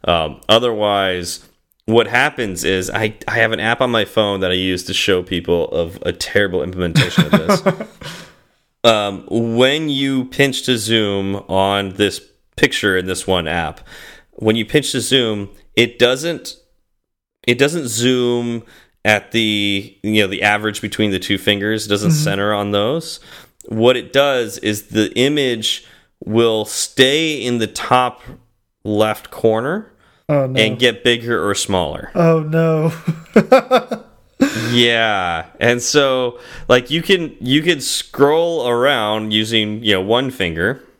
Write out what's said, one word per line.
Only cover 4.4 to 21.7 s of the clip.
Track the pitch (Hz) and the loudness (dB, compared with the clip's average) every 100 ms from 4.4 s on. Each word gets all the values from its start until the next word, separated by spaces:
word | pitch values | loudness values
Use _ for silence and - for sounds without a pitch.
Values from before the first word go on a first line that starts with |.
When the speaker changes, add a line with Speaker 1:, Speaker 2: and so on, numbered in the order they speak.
Speaker 1:
that | 92 | -2
I | |
use | 92 92 90 | 0 -2 -4
to | - | -4
show | 92 - 92 | -4 0 0
people | 90 90 85 87 - | 0 -6 0 0 0
of | - 85 87 | -2 -4 -4
a | - | -8
terrible | 87 - 101 101 87 | -6 -2 0 0 -2
implementation | 69 90 87 82 104 - 160 | -4 -4 0 0 0 0 2
of | |
this. | 202 160 196 | 2 2 0
Speaker 2:
<laughs> | 202 - 214 - 151 165 - _ _ _ _ _ | 0 -4 -10 -14 -16 -16 -20 _ _ _ _ _
Speaker 1:
Um, | 117 110 104 98 - | 2 2 0 -6 -4
when | 113 117 113 131 151 156 | -2 0 2 4 2 -2
you | 139 139 135 127 | -2 0 -2 -4
pinch | - 139 131 | 0 0 0
to | - 123 | -2 -2
zoom | 104 113 104 98 98 98 - | 2 0 2 0 -2 -6 -2
on | 95 98 101 98 | 0 2 2 -2
this | 90 101 - - _ _ - | 0 -2 -2 -16 _ _ -2
picture | 139 - 104 92 | -2 0 0 0
in | 92 | -2
this | 90 - | -6 -2
one | 92 80 | -2 0
app, | 85 80 76 - - - - _ | -4 -4 -8 -20 -20 -20 -20 _
when | - 110 113 | -4 0 0
you | 107 | 2
pinch | 151 139 | 0 0
to | 135 | -4
zoom, | - 135 117 107 98 - _ | 0 0 0 -2 -8 -14 _
it | - 120 - | 0 0 4
doesn't, | 120 131 165 160 - - _ _ _ _ _ _ _ _ - | 2 2 -4 -6 -10 -18 _ _ _ _ _ _ _ _ -2
it | 120 | 2
doesn't | 139 170 131 | 2 0 -6
zoom | 107 120 127 120 120 120 117 - - _ _ | -2 2 2 0 0 -2 -6 -10 -20 _ _
at | 107 107 - | 0 0 0
the, | 117 110 107 101 98 104 _ | -2 0 0 0 -2 -6 _
you | 104 107 | 0 2
know, | 98 | 2
the | 98 | 2
average | 104 104 107 101 | 0 0 -2 -4
between | 107 - 107 | -8 -2 -2
the | 95 | -2
two | - 98 | -4 -2
fingers. | - 101 101 | 0 0 0